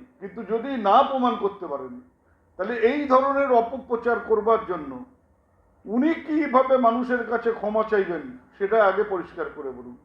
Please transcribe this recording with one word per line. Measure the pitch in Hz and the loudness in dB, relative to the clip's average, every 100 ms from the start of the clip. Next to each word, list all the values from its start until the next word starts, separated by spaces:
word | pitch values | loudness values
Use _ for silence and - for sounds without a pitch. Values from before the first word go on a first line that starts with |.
| - _ | -18 _
কিন্তু | 190 233 196 | -14 -12 -6
যদি | 226 277 254 196 | -4 -4 -2 4
না | 233 269 | 4 4
প্রমাণ | 269 247 220 | 0 -2 -2
করতে | 196 - 165 | -4 -6 -8
পারেন, | 135 127 123 - _ _ _ _ - | -8 -10 -16 -20 _ _ _ _ -8
তাহলে | 202 233 226 | -6 0 2
এই | 294 269 | 2 4
ধরনের | 262 277 277 269 233 | 4 4 0 2 2
অপপ্রচার | 233 262 - 233 240 226 - | 2 -4 -6 -4 0 -2 0
করবার | 220 208 220 - | 0 2 2 0
জন্য | 170 143 123 127 _ _ _ _ _ _ _ 190 | -8 -8 -12 -16 _ _ _ _ _ _ _ -4
উনি | 233 311 320 311 | 0 0 0 -2
কিভাবে | 311 285 254 262 254 233 | -2 2 2 4 4 4
মানুষের | 240 247 247 220 | 2 0 -2 -2
কাছে | 226 226 - | -2 -2 -2
ক্ষমা | 202 214 214 | -2 -2 0
চাইবেন, | 208 180 165 135 123 _ - | 0 0 -4 -8 -16 _ -8
সেটা | 196 220 196 | 0 4 4
আগে | 190 208 | 2 -2
পরিষ্কার | 185 - 170 147 156 | -4 -6 -10 -10 -10
করে | 135 123 | -12 -12
বলুন। | 123 123 | -16 -20